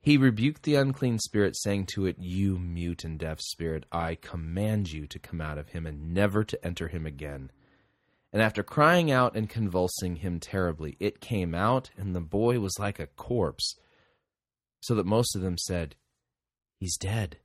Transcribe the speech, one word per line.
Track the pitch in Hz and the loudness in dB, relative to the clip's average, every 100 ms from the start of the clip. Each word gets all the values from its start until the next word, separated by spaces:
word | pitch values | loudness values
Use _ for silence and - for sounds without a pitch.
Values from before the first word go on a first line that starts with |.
He | - 147 | 6 8
rebuked | 131 110 127 156 | 8 6 0 0
the | - 147 | 2 4
unclean | 139 131 127 113 | 4 2 0 0
spirit, | - 104 98 | 0 2 2
saying | - - 101 95 | 2 -2 0 -2
to | - 95 | 0 0
it, | - | -2
"You | 90 92 98 92 | -4 0 2 2
mute | 87 85 85 85 | -2 -4 -4 -4
and | 80 80 | -6 -6
deaf | 80 80 | -6 -6
spirit, | - - 85 80 - | -10 -6 -4 -4 -4
I | 85 82 82 | -4 -2 -4
command | - 85 80 90 107 107 95 | -8 -8 -6 -2 0 0 -2
you | 78 73 | -4 -10
to | - | -12
come | - 82 | -10 -6
out | 76 73 | -6 -6
of | 76 | -8
him | 87 80 | -8 -8
and | 73 78 | -8 -2
never | 87 101 107 | 2 4 4
to | 107 - 87 | -2 -4 -4
enter | 87 80 | -4 -6
him | 87 80 | -6 -8
again." | 69 73 69 67 _ _ _ _ _ _ _ _ | -8 -10 -10 -12 _ _ _ _ _ _ _ _
And | 104 | 2
after | 110 107 | 2 0
crying | 101 - 151 175 160 | -2 4 6 6 4
out | 131 123 110 | 4 4 2
and | 107 | -4
convulsing | 117 104 90 92 - 92 82 | -2 0 2 0 0 -4 -4
him | 98 85 | -4 -4
terribly, | - 95 90 78 78 69 | -2 0 0 -2 -8 -4
it | - - | -4 -4
came | - 110 87 | -4 -2 0
out, | 82 107 131 127 - | 2 2 2 -2 -8
and | 98 | -4
the | 90 | -4
boy | 80 101 117 123 | -2 2 2 2
was | 98 - | 0 -2
like | 101 - | -4 -4
a | 76 | -10
corpse, | - - 120 82 - - - _ _ _ _ _ _ _ _ _ _ | -12 -4 0 0 -2 -8 -8 _ _ _ _ _ _ _ _ _ _
so | - | 0
that | 113 | 2
most | 90 110 120 | 4 4 2
of | 101 | 0
them | 92 87 | -2 -2
said, | - 87 78 - _ _ _ _ _ _ _ _ | -2 -2 -4 -10 _ _ _ _ _ _ _ _
"He's | 92 - | -6 -4
dead." | 95 113 92 - | -2 -2 -2 -6